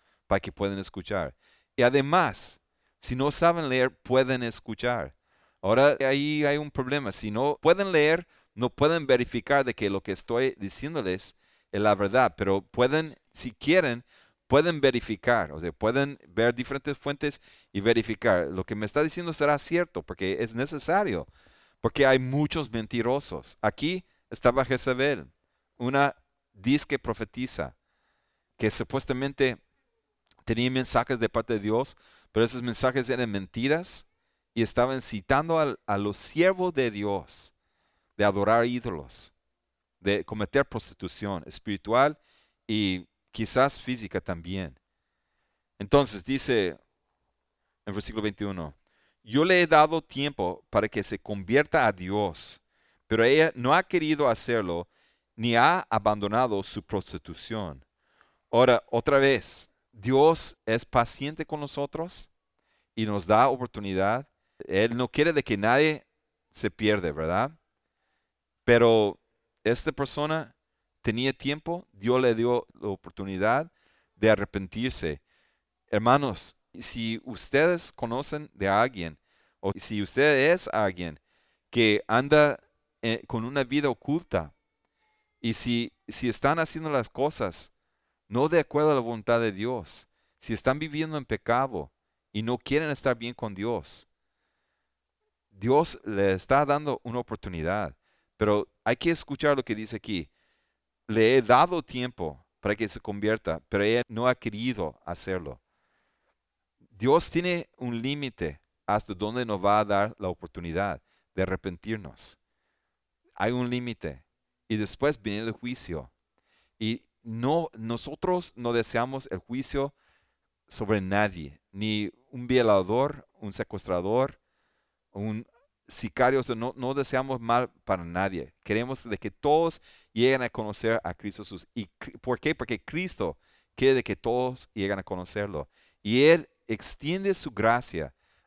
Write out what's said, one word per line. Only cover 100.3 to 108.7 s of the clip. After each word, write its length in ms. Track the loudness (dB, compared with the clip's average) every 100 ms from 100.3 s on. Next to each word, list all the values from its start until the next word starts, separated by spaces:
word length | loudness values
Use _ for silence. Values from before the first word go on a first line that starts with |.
| _ _ _ _ _ _ _ -2
"Le 300 | 4 6 6
he 60 |
dado 400 | 6 6 6 0
tiempo 640 | -6 -8 -8 -6 -8 -10 _ _
para 140 | -4
que 140 | -2 -4
se 100 | -6
convierta, 600 | -8 -2 0 0 -2 -6 -4
pero 160 | 0
ella 180 | 2 2 -2
no 180 | 0 0
ha 80 |
querido 640 | 0 -4 -4 -4 -4 -6 -8
hacerlo." 560 | -12 -8 -6 -6 -6 -14 _ _ _ _ _ _ _ _ _ _ _ _ _
Dios 400 | -4 2 2 2
tiene 380 | -2 0 -2 -4 -8
un 240 | -6 -4
límite 600 | -4 -4 -6 -6 -8 -8 _